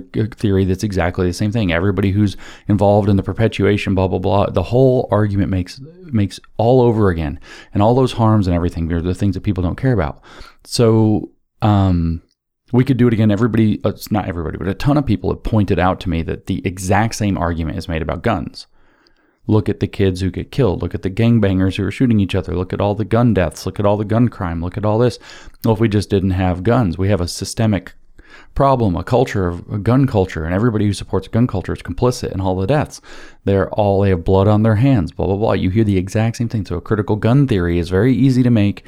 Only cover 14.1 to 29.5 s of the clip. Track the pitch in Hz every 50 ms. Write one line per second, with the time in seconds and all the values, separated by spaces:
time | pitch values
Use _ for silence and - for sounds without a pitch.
14.1 | 110 101 90 101 87 85 80 78 - - - 92 98 - - 143 147 151 139 -
15.1 | 104 90 - - 82 - - - - 110 101 - 101 82 87 92 90 - - 92
16.1 | 82 82 80 85 82 - - - 95 - - 101 90 95 95 92 101 98 113 117
17.1 | - - 107 101 95 - 85 85 85 82 82 76 - 85 - - 82 80 80 76
18.1 | 73 87 - 117 104 78 - - - - - - _ _ _ _ _ _ _ _
19.1 | _ _ _ _ _ _ _ - 107 107 - - 98 - 107 98 - - 101 95
20.1 | 92 90 95 92 - 92 76 - - - 131 98 85 - - 85 - - - 95
21.1 | 95 104 113 117 117 113 107 98 92 92 92 95 - - 98 90 - - 135 120
22.1 | 113 104 98 90 - 95 85 87 87 87 92 - 104 98 101 101 104 110 107 92
23.1 | 113 113 123 120 104 92 87 78 - - - 95 - - 101 101 104 104 107 98
24.1 | 107 113 123 113 - - 98 85 85 85 82 90 - 107 98 107 104 110 123 123
25.1 | - - - - - - - - - - - 117 110 101 117 110 98 104 95 -
26.1 | 104 98 90 98 90 92 95 92 90 90 90 110 120 127 117 90 80 87 95 98
27.1 | 107 82 87 87 - - 98 - - - 113 110 104 87 - - - - - -
28.1 | - - _ - - - - - - - 143 139 135 127 117 101 85 80 85 -
29.1 | 123 120 135 - - 104 92 87